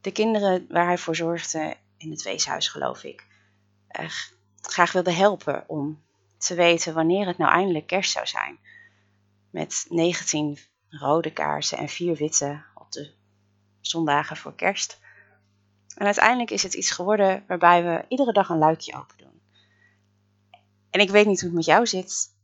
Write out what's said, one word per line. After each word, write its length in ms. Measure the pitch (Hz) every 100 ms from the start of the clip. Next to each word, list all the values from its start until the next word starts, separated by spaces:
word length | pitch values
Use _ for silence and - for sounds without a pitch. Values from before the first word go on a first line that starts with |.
de 120 | -
kinderen 540 | 190 214 220 202 185 -
waar 180 | 170 175
hij 120 | 180
voor 180 | - 160
zorgde, 600 | 165 170 - 160 156 - _ _
in 140 | 160
het 120 | 156
weeshuis 460 | - - - 143 -
geloof 360 | - 67 62
ik, 220 | 69 - _ _ _ _ _ _ _
eh, 200 | - 165
g-, 240 | - - _ _ _
graag 320 | - - 170
wilde 200 | 185 180
helpen 520 | 170 202 190 - 139 -
om 360 | 156 147 156 _ _ _ _
te 160 | -
weten 400 | 175 170 170 170
wanneer 320 | 160 160 190 196
het 120 | 175
nou 140 | 151
eindelijk 340 | 165 196 160 -
kerst 260 | 185 185
zou 140 | - -
zijn. 320 | - - - _ - - _ _ _ _ _ _
Met 360 | 165 156 - -
negentien 720 | 170 170 170 - 151 151 147 - _ _
rode 440 | 151 139 156 156
kaarsen 460 | 156 151 147 143 -
en 100 | 147
vier 260 | - 175
witte 500 | 156 151 - 143 147 -
op 180 | - -
de 200 | - 147 _ _ _ _ _ _ _
zondagen 560 | - 165 156 143 151 156
voor 180 | -
kerst. 460 | - 185 196 - - - - _ _ _ _ _ _ _
En 120 | - 202
uiteindelijk 440 | 202 - 247 240
is 120 | 202
het 120 | 190
iets 160 | - 190
geworden 540 | - 185 214 196 190 -
waarbij 380 | 180 175 175
we 200 | 175 165 -
iedere 240 | 254 262
dag 160 | 202 190
een 100 | 160
luikje 380 | 156 160 - 139
open 200 | - _
doen. 240 | - _ _ _ _ _ _ _ _ _ _ _ _ - _ _ _
En 100 | 185
ik 100 | 202
weet 160 | 202 208
niet 140 | 185
hoe 80 | 180
het 80 | 170
met 100 | 160
jou 200 | 170 233
zit. 440 | 190 185 - - _